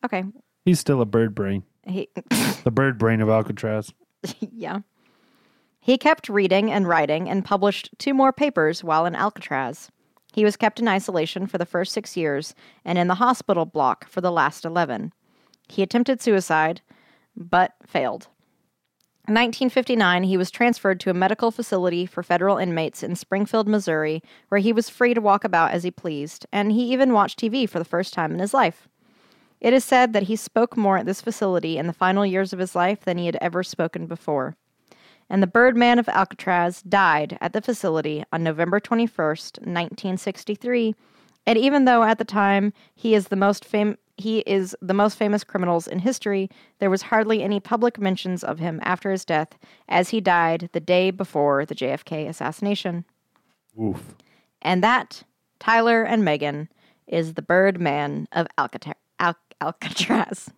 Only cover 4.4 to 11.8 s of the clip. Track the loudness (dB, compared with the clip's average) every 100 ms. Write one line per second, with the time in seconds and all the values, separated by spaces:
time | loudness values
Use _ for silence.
4.4 | -14 -12 -10 -10 -12 _ _ _ _ _
5.4 | _ _ _ _ 0 2 4 2 0 0
6.4 | 2 2 2 0 2 2 2 0 -2 -4
7.4 | -2 0 0 -2 -10 -8 -2 2 2 2
8.4 | -2 2 0 0 0 0 0 -2 -4 -6
9.4 | -8 -4 -4 -8 -18 _ _ _ _ 0
10.4 | 0 2 -2 0 0 0 0 -2 -2 -4
11.4 | -6 -4 -2 -4